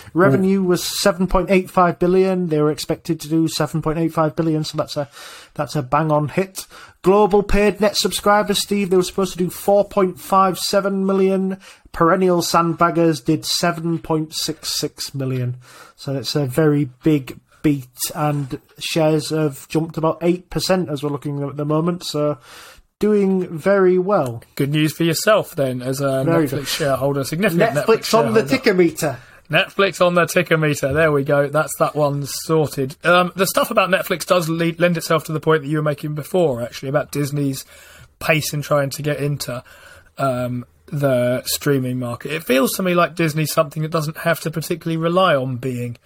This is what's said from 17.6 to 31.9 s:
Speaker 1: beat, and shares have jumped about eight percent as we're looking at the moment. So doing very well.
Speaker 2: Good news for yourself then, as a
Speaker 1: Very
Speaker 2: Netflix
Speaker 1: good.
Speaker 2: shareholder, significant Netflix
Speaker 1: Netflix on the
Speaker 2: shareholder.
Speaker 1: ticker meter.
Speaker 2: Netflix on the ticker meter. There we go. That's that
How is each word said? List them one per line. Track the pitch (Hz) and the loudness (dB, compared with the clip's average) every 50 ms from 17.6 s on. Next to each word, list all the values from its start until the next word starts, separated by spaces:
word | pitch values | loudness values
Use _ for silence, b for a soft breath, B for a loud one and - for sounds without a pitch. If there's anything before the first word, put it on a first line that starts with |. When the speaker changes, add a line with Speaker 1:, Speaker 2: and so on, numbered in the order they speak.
Speaker 1:
beat, | - 160 143 139 127 - _ - - - - | 0 0 0 0 -4 -14 _ -10 -8 -8 -4
and | 180 151 147 147 143 143 127 147 139 _ _ _ - | -2 -2 -2 -2 -2 -4 -6 -10 -12 _ _ _ -12
shares | - - - 170 156 156 156 156 151 - | -10 -4 0 2 2 2 2 0 0 -2
have | 156 156 156 147 135 - - | -2 0 0 -2 -2 -6 -14
jumped | _ - 160 160 165 - | _ -2 -2 -2 -2 -4
about | 165 156 160 156 - | -2 -2 -2 -2 0
eight | 170 175 175 180 - _ | 0 0 0 0 -4 _
percent | - 160 - - 185 185 170 139 | -6 -4 0 0 0 0 0 -2
as | 151 135 143 | -4 -4 -4
we're | 147 | -4
looking | 143 139 - 147 143 143 143 | -6 -4 -6 -6 -6 -4 -6
at | 139 131 | -6 -6
the | 143 147 | -6 -2
moment. | 143 151 156 160 175 175 180 - | 0 0 0 0 0 -2 -4 -8
So | - - 147 147 147 147 B B B B B B B B B B _ _ _ | -6 -4 -2 -2 -2 -2 B B B B B B B B B B _ _ _
doing | - 208 214 202 196 190 190 185 180 | 0 2 4 4 2 2 2 0 -2
very | 180 170 156 139 185 202 202 185 180 185 185 | -4 -8 -4 0 2 4 4 4 4 4 4
well. | 180 190 208 180 143 123 117 120 - _ _ | 2 2 0 0 0 -2 -6 -10 -14 _ _
Speaker 2:
Good | - 143 139 | -2 -2 0
news | 147 156 151 156 | 2 0 0 0
for | - - 165 | 0 0 0
yourself | 170 156 - - 214 214 190 147 - - | 0 0 0 2 2 2 2 2 -2 -4
then, | 156 139 131 127 127 123 | -2 -2 -2 -2 -4 -4
as | 131 135 131 | -4 -4 -2
a | 143 139 135 135 135 | -2 0 0 0 0
Speaker 1:
Very | 160 170 165 156 | 2 2 2 2
Speaker 2:
Netflix | 131 | 0
Speaker 1:
good. | 135 131 135 | -2 -4 -4
Speaker 2:
shareholder, | - - - 160 139 135 123 131 143 143 139 131 | -6 -4 -2 0 0 0 0 0 0 0 -2 -4
significant | - 156 165 202 208 165 175 214 226 | -4 -2 0 0 0 2 2 2 2
Netflix | 127 147 139 | 0 -2 2
Speaker 1:
Netflix | - 226 220 - - - | 2 2 2 2 2 2
on | 226 - - 220 | 2 2 4 2
the | 226 | 2
Speaker 2:
shareholder. | 214 | 2
Speaker 1:
ticker | 139 262 254 - 233 196 | 2 0 2 2 2 4
meter. | 180 175 165 160 - 165 147 123 B B B B B B _ | 4 4 2 2 0 -4 -4 -4 B B B B B B _
Speaker 2:
Netflix | 151 165 190 - - - 196 190 156 - 185 | 0 0 0 0 0 0 0 0 2 2 2
on | 175 180 | 4 4
the | 180 165 | 4 2
ticker | 160 - 185 165 - 170 | 4 2 0 2 2 2
meter. | 160 156 151 143 - - 135 | 2 2 0 0 0 -2 0
There | 139 156 165 156 | 2 2 4 4
we | 147 143 139 | 4 2 2
go. | 143 147 143 143 | 2 2 2 2
That's | 139 139 151 151 139 - | 2 0 0 -2 -2 -2
that | - 160 139 | -2 -2 0